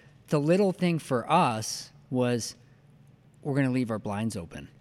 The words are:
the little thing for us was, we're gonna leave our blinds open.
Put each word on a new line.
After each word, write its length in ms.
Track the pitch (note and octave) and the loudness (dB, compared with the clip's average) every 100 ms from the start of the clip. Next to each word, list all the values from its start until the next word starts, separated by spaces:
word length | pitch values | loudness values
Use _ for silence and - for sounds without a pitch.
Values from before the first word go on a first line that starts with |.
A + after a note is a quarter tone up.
| - - - | -20 -20 -2
the 100 | D3+ | 0
little 320 | D3 F#3 G3 | 4 4 4
thing 260 | F3 F3 E3 | 2 0 0
for 320 | - B2 - | 0 -2 2
us 600 | E3 C#3+ A2 - - - - - | 2 4 0 -4 -8 -12 -18 -4
was, 460 | B2+ B2 A#2+ - - _ _ _ - - - _ _ | 0 2 0 -4 -12 _ _ _ -20 -20 -20 _ _
we're 120 | D3+ C#3 | -4 0
gonna 160 | C3 | 2
leave 200 | B2+ A#2 | 0 -2
our 80 | A2 | -4
blinds 360 | G#2+ G2+ A2+ G2 | -4 -4 -4 -6
open. 340 | E2+ - - - | -10 -14 -18 -20